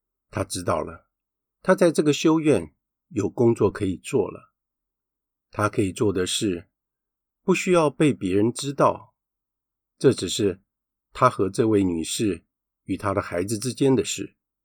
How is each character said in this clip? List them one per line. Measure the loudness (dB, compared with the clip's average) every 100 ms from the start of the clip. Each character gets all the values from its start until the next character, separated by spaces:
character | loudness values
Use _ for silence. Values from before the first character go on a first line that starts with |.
| _ _ _
他 | -6
知 | -6 -6
道 | -4 -4
了， | -4 -12 _ _ _ _ _ _
他 | 0
在 | 4 4
这 | 2
个 | 0
修 | 2 2 2
院 | 2 0 0 _ _ _ _
有 | -4 -4
工 | 2 2 4
作 | 2
可 | 0 -6
以 | -6
做 | -4 -2 -2
了。 | -6 -18 _ _ _ _ _ _ _ _ _ _ -4
他 | -2
可 | 0
以 | -2
做 | 0 0
的 | 0 -2
事 | -2 -2 -4 -8 _ _ _ _ _ _ _
不 | 0
需 | 0 2
要 | 2 2
被 | 2 2
别 | 2 0
人 | 2 2
知 | 0 -6
道， | 0 0 0 -10 _ _ _ _ _ _ _ _ 0
这 | 2
只 | 2 -2
是 | -2 -2 -2 _ _ _ _ _
他 | 0 0
和 | 2 -2
这 | 0 2
位 | 2
女 | 2 -2
士 | -6 -4 -4 -4 _ _ _ _ -8
与 | -6
他 | -4
的 | -4
孩 | -4 -4
子 | -4 -4
之 | -6
间 | -2 2 2
的 |
事。 | 0 -6 -10 _ _ _